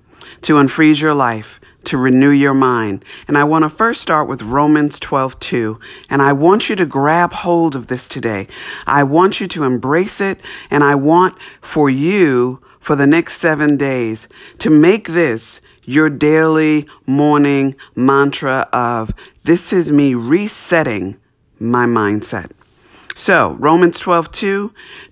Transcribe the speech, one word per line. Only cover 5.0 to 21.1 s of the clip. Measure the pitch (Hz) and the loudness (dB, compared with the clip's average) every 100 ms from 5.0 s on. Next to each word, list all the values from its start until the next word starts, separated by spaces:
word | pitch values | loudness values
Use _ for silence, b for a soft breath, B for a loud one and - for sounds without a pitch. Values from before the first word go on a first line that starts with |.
| - 143 131 - | -6 -4 -4 -8
two. | - 127 110 113 B B B | -8 -4 -4 -8 B B B
And | 139 | 0
I | 139 | 2
want | 139 165 208 - | 2 4 2 0
you | 196 | -2
to | 156 | -2
grab | 135 143 165 175 | 0 0 2 0
hold | - 175 170 165 135 | -2 -2 0 0 -4
of | - | -8
this | 127 - | -8 -8
today. | 135 113 101 101 B B B - | -8 -6 -6 -8 B B B -2
I | 143 | 0
want | 139 156 196 - | 2 2 2 0
you | 185 | -6
to | 175 | -4
embrace | 139 123 131 160 202 - | -2 -2 -2 -2 -2 -4
it. | 196 - B B B | -6 -6 B B B
And | 143 | 0
I | 143 | 2
want | 143 143 170 185 - B B | 2 4 4 2 -2 B B
for | - 156 143 | -6 0 0
you, | 131 156 202 160 127 123 131 b b | 2 0 2 2 2 0 -4 b b
for | - 143 | -4 2
the | 139 | 4
next | 165 - - | 2 0 -4
seven | 170 151 151 139 | -2 0 0 0
days, | 139 127 117 110 - B B - | -2 -2 -4 -8 -14 B B -8
to | - | 2
make | 151 165 220 185 | 4 4 2 -2
this | 165 156 113 - - b b | -2 0 -2 -10 -20 b b
your | - 139 156 | -4 0 0
daily | 139 147 160 160 156 156 151 147 B - | 0 2 2 2 2 2 0 -4 B -4
morning | 139 147 147 143 139 135 131 B - | 0 2 4 2 2 -2 -6 B -2
mantra | 131 139 139 139 139 131 - | 2 2 2 -2 -4 -4 -4
of, | 123 120 117 110 - B B | -4 -2 -4 -6 -10 B B
"This | - 170 - | 0 0 0
is | 190 151 | -2 2
me | 147 139 | 2 2
resetting | 123 117 170 208 - - 170 135 104 92 | 0 0 -2 -2 -8 -2 -2 -2 -4 -8